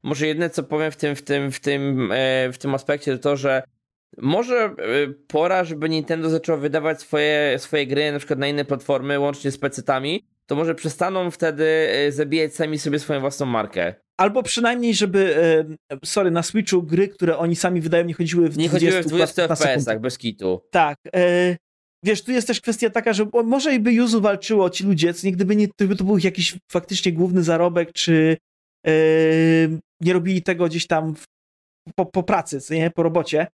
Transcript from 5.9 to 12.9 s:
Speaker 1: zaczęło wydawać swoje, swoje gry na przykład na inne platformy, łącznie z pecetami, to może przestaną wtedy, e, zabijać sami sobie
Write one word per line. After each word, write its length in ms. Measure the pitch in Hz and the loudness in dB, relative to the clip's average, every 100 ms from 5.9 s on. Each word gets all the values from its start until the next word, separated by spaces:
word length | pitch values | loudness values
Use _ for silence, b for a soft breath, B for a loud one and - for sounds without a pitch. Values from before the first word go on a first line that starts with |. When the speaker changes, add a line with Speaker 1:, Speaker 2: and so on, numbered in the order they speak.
| 160 151 165 160 | -4 -4 -4 -2
Speaker 1:
zaczęło 280 | 160 165 160 | -2 0 -2
wydawać 420 | 143 151 151 156 | 0 -2 -2 -4
swoje, 560 | - 151 147 151 147 131 | -4 -2 0 0 0 -2
swoje 280 | - 156 135 | -4 -4 -2
gry 260 | 139 151 | -2 -2
na 60 | 143 | -4
przykład 200 | - 135 | -4 -4
na 100 | 143 | -2
inne 160 | 147 | -2
platformy, 560 | 143 139 - 139 135 143 | -4 -6 -2 -2 0 -2
łącznie 300 | 143 143 139 | -2 -2 -6
z 80 | 135 | -4
pecetami, 680 | 143 131 120 131 135 185 _ _ _ | -6 -6 -4 -2 -2 -6 _ _ _
to 100 | 143 | -2
może 180 | 165 | -2
przestaną 560 | 160 160 139 180 190 180 | -4 -6 -4 -4 -2 -4
wtedy, 340 | - 165 147 156 160 156 117 143 | -2 -4 0 0 2 0 0 0
e, 40 | |
zabijać 420 | 139 147 160 156 | -2 -2 0 -2
sami 240 | - 156 151 | -2 -4 -4
sobie 200 | 156 | -2